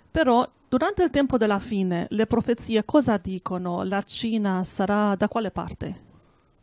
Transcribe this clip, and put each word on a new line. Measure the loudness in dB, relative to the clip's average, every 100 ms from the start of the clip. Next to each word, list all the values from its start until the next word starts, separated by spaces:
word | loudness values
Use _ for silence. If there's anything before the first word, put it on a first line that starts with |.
| _
Però, | 0 4 4 2 _ -2
durante | 0 0 2
il | 2
tempo | 2 2 2
della | 2 0
fine, | -2 -2 0 -2 -2
le | -2 0
profezie | 0 0 -2 0 0
cosa | 4 2 4 0
dicono? | -2 -8 -6 -6 -4 -4
La | -2 -4
Cina | -4 -6 -2 0 0 -2
sarà | -4 -2 0 2 2
da | 2 0
quale | -2 -4
parte? | -6 -10 -10 -10 -12 -16 -20 _ _ _ _